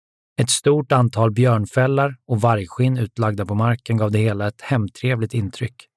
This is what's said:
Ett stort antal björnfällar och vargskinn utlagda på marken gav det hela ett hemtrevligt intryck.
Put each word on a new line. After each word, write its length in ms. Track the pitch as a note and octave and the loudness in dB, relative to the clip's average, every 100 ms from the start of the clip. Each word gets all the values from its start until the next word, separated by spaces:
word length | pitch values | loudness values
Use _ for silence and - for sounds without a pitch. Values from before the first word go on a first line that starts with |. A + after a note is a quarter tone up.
| _ _ _ - | _ _ _ -4
Ett 80 | A#2+ | -2
stort 420 | - C#3+ D3+ C#3 | 0 2 2 2
antal 400 | C3 A#2+ - A2+ | 2 2 2 0
björnfällar 840 | G#2+ B2 A2+ G2+ - B2+ C3+ C#3 B2+ - | 2 2 2 0 0 0 2 -2 -4 -4
och 160 | A2+ | 0
vargskinn 560 | A#2 A2 F#2 - B2+ B2+ | 2 0 -2 -2 0 0
utlagda 480 | A2 - A2 G#2 G2 | -4 -2 -4 -2 -4
på 100 | G#2 | 0
marken 420 | A#2 A#2+ - A2+ | 0 0 -2 -2
gav 140 | G#2+ | 0
det 80 | G#2+ | 2
hela 280 | A2 G2+ G#2 | 0 0 -4
ett 140 | - | -6
hemtrevligt 720 | - C3 G#2 - B2 A#2+ A2 | -4 -2 -2 -4 -4 -2 -4
intryck. 540 | A#2 G2+ - A#2+ _ - | -4 -6 -6 -10 _ -20